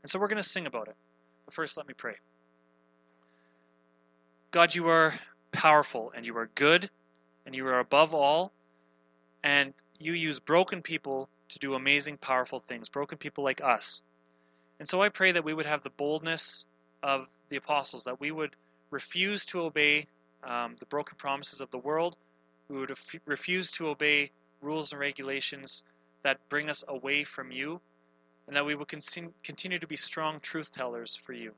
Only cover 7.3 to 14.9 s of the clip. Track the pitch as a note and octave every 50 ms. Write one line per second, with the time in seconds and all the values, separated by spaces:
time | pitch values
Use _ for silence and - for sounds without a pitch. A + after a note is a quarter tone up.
7.3 | _ _ _ C3+ C3 C3 C3 C3 C3 B2+ B2 - - C#3+ D#3+ D#3 D#3+ D3+ C#3+ C#3
8.3 | D3+ E3 F3+ F#3+ _ _ _ _ _ _ _ _ _ _ _ _ _ _ _ _
9.3 | _ _ - C#3+ C#3+ C#3+ C#3 C3+ C#3 _ _ _ _ - D3+ D#3 E3+ E3+ D#3+ D#3+
10.3 | D3 B2 _ - D#3 E3+ F#3+ F#3 G3+ F3+ D#3+ - E3 D3 - C#3+ C3+ C3 C3+ -
11.3 | _ _ _ _ - - - C#3 C3+ C3 C3 C3+ C#3+ D3 C#3 D3+ D3 C#3 - -
12.3 | C3 B2+ B2+ - - B2+ - - B2 A#2 A#2 - - C#3+ C#3+ C#3+ D#3+ D3+ - D3
13.3 | - - C#3 C3+ C3 - D3 C3+ A#2+ G#2+ - - - - _ _ _ _ _ _
14.3 | _ _ _ _ _ _ _ _ _ _ D3+ -